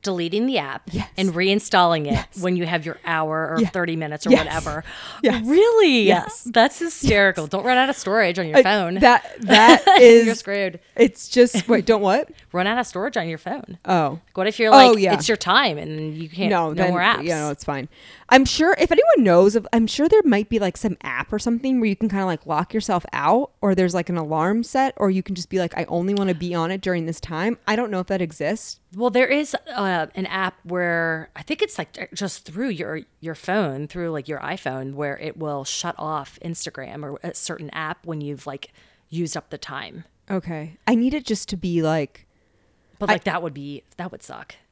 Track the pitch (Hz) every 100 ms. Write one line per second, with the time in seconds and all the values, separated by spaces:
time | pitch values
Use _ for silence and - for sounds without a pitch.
0 | 208 180 170 202 247 247 139 131 - 160
1 | - - 190 170 185 202 - 196 175 165
2 | 147 233 - - 185 180 170 170 156 -
3 | 170 160 156 156 160 165 208 185 175 165
4 | 156 151 - 254 156 160 156 151 - -
5 | - - 254 240 220 311 440 453 381 254
6 | 196 180 - 440 247 226 233 - 339 -
7 | 269 208 196 180 151 190 240 254 269 277
8 | - 214 190 180 170 151 180 208 170 190
9 | 240 240 - - 208 208 226 - - 214
10 | 247 233 226 226 - 202 190 170 _ -
11 | 233 - - 247 240 214 175 233 196 220
12 | 196 220 311 - _ 175 190 233 240 180
13 | 214 - 165 160 - 269 - 170 - 180
14 | 147 160 _ - 190 214 220 262 254 220
15 | 190 190 156 214 - 214 277 147 151 156
16 | 156 156 165 165 202 185 160 165 185 180
17 | 190 - 165 160 151 143 - 143 127 _
18 | - - - 262 262 - 320 - 339 339
19 | 640 508 214 175 196 220 202 226 226 -
20 | 311 440 349 208 214 226 196 - 220 180
21 | - 123 - 214 240 233 262 262 220 190
22 | 226 196 190 165 - 156 175 220 208 180
23 | - - 143 220 285 _ 202 185 180 175
24 | 175 175 151 156 170 220 233 269 269 -
25 | 202 190 180 180 175 185 170 - - 170
26 | 180 202 196 170 175 175 165 190 185 175
27 | 165 160 - 160 196 233 - 214 240 190
28 | 185 190 175 156 151 220 - - _ 185
29 | 240 226 262 277 294 - - 262 196 175
30 | 156 - 185 190 185 _ 170 180 175 170
31 | 165 160 160 - - 311 415 - 160 -
32 | - 180 196 - - 160 262 170 175 156
33 | - _ 160 156 - 196 180 135 151 180
34 | 170 156 135 147 143 180 - 131 135 139
35 | 147 139 156 - 156 143 139 - 175 -
36 | 151 156 139 - 170 165 - - 135 143
37 | 147 143 175 - - 170 151 - 156 175
38 | 170 156 147 143 - 139 - _ _ _
39 | _ 160 165 160 _ 151 - 139 104 165
40 | - _ _ 190 175 160 156 160 - 233
41 | 247 294 254 214 - 185 185 170 156 160
42 | 143 - _ _ _ _ _ _ _ _
43 | 208 202 - 170 165 139 143 143 _ -
44 | 175 - - 120 - - _